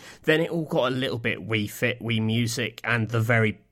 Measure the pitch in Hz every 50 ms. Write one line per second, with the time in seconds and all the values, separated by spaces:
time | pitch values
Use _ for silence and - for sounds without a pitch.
0 | - - - - - 160 156 156 165 - 165 170 156 - 165 165 - 127 131 127
1 | 131 - - 117 113 117 - - - 107 113 107 104 107 - - 127 120 - -
2 | - 113 117 110 110 110 110 120 120 113 117 131 113 - - - - 113 117 117
3 | 110 101 120 113 110 113 117 110 110 107 104 - _ _